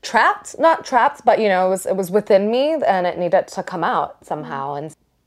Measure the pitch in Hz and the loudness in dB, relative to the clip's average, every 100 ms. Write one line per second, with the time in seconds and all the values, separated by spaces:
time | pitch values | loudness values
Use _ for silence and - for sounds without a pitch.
0 | - 220 320 - - - 320 320 - 247 | -2 2 2 0 -8 0 2 2 0 2
1 | 269 - - 190 214 185 185 190 - 190 | 2 2 2 2 2 2 2 0 -2 -4
2 | 180 202 202 196 208 240 294 320 - 190 | -2 -2 2 2 4 0 0 0 0 0
3 | 180 - 175 180 - - 180 180 170 190 | -2 -2 0 0 0 -8 -8 -4 -2 -2
4 | 143 - - 151 151 139 139 143 156 - | -4 -8 -10 -10 -8 -8 -8 -8 -10 -16
5 | _ _ | _ _